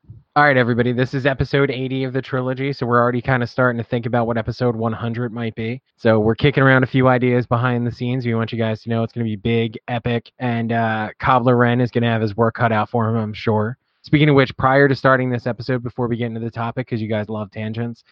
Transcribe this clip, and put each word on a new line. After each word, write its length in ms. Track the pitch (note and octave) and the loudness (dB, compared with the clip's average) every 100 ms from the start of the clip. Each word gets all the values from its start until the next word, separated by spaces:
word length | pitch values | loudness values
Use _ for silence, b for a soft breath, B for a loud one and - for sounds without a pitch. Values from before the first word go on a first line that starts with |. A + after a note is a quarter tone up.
| _ - _ | _ -20 _
All 100 | D3 | 2
right, 120 | D3 C3 | 4 4
everybody. 360 | A#2+ A#2 B2 | 2 2 0
This 220 | A#2+ B2+ | 0 -2
is 120 | C#3 C3+ | 0 -2
episode 440 | C3+ C#3 C#3+ C#3 | -2 -2 0 0
eighty 340 | B2+ C3 C3 | -2 -4 -4
of 80 | C3 | -4
the 100 | C3 | -4
trilogy, 500 | B2 C3 B2+ B2+ C#3 | -4 -4 -4 -4 -6
so 140 | C3+ A#2+ | -4 0
we're 140 | A#2+ | 2
already 200 | A#2+ B2 | 2 0
kinda 260 | B2+ B2+ A#2+ | 0 -2 0
starting 360 | - B2+ A#2 | 0 0 0
to 60 | A2 | -4
think 180 | B2 A#2 | -4 -2
about 200 | A#2+ A#2 | 0 0
what 120 | A#2 | -2
episode 380 | A2 A2+ B2 A2+ | -4 -2 -2 0
one 160 | A2+ | -4
hundred 400 | G#2+ A#2 A#2 A#2+ | -4 -6 -6 -6
might 220 | A#2 A#2 A2 | -6 -8 -6
be. 260 | A2+ B2+ _ _ | -8 -8 _ _
So 240 | A2+ A2 | 2 4
we're 160 | G#2+ A2+ | 4 2
kicking 260 | D3 C#3 | 2 4
around 220 | C3+ C3 | 6 6
a 20 | B2+ | 4
few 220 | C3+ C3 | 2 4
ideas 380 | B2+ B2 B2 A#2 | 4 2 0 0
behind 400 | A#2+ B2 A#2+ A#2+ | -2 0 0 -2
the 60 | |
scenes. 320 | - B2 C3 | -4 -4 -4
We 100 | A#2+ | -2
want 180 | A2+ A2+ | -2 -2
you 60 | A2+ | -2
guys 240 | A2+ A2 | -2 -4
to 60 | A#2 | -4
know 140 | A2+ | -2
it's 100 | A2+ | -2
gonna 120 | A#2+ | -4
be 120 | A#2 G#2+ | -4 -4
big, 400 | A#2 A#2 A#2 G#2+ - | 0 0 -2 -6 -8
epic, 420 | A#2+ B2 A#2+ - _ | -6 -2 -4 -6 _
and, 340 | B2+ A#2 A2+ | -4 -2 -2
uh, 380 | A#2 A2+ A2 G#2+ - | 0 0 -2 -6 -6
Cobbler 380 | A#2+ B2+ A#2+ A#2+ | 0 2 4 4
Wren 240 | A#2+ A#2+ | 4 2
is 100 | B2 | 0
gonna 160 | A#2+ A#2 | 0 0
have 160 | A2+ | 0
his 140 | A2 G2+ | -2 0
work 180 | A2+ | 0
cut 180 | - A#2 | 2 0
out 160 | G#2+ G#2+ | 0 -2
for 200 | A#2+ A2 | -2 -2
him, 80 | A2+ | -2
I'm 180 | G#2+ | -4
sure. 440 | G#2 - G#2+ G#2+ B2+ _ _ | -4 -2 0 -2 -6 _ _
Speaking 280 | - D3+ D3+ | -2 2 4
of 60 | C#3 | 4
which, 200 | B2+ - | 2 0
prior 320 | C3+ C#3 C#3 | 2 4 4
to 60 | |
starting 340 | C3 C3+ C3 B2+ | 4 2 2 2
this 180 | A#2+ B2 | -2 -4
episode, 360 | A#2+ A#2+ B2+ | -6 -4 -4
before 260 | A#2+ - A#2+ | -4 -6 -4
we 80 | A#2 | -2
get 100 | A#2+ | -4
into 140 | A2+ | -6
the 100 | A#2 | -8
topic, 360 | A#2+ A#2 B2 B2 | -6 -6 -6 -6
'cause 140 | A#2 | -6
you 60 | G#2+ | -2
guys 200 | A2 G#2 | -4 -4
love 220 | G#2+ G2+ | -8 -8
tangents, 540 | G#2+ A2 G#2+ A#2+ A#2 _ | -8 -8 -6 -8 -10 _